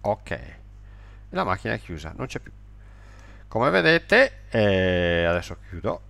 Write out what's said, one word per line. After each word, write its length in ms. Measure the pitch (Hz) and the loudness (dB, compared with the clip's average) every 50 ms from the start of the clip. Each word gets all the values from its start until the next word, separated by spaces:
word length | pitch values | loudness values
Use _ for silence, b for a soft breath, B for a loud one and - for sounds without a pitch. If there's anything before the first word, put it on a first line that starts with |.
Ok, 380 | - 104 107 - - - 87 - - 80 - - - - - - b b b b b b b b b b | -2 -4 -4 -4 -6 -10 -10 -10 -10 -14 -18 -18 -20 -20 -20 -20 b b b b b b b b b b
la 160 | - 180 190 | -6 -4 -2
macchina 300 | 95 92 98 - 110 113 | -2 -2 -4 -2 -4 -4
è 40 | 113 | -4
chiusa, 360 | - - 87 76 76 78 - | -6 -10 -12 -12 -10 -12 -10
non 100 | - 131 | -10 -10
c'è 120 | 127 - 135 | -8 -8 -10
più. 120 | - - - - - - - b b b b b b b b b b b b b b b | -12 -12 -20 -20 -20 -20 -20 b b b b b b b b b b b b b b b
Come 200 | - 110 120 143 | -2 0 0 2
vedete, 760 | 170 190 170 160 165 170 - - 196 233 269 254 - - - - | 2 4 4 6 4 4 4 4 4 4 4 4 0 -10 -18 -2
eh, 800 | - 113 107 101 98 - - - 90 87 87 87 87 85 85 85 | 2 2 4 4 4 4 2 2 2 2 2 2 2 2 2 2
adesso 300 | 85 87 82 - 87 - - - | 2 0 -2 -6 -14 -14 -14 -14
chiudo 320 | 90 82 82 107 85 87 - | -14 -6 -6 -6 -6 -6 -10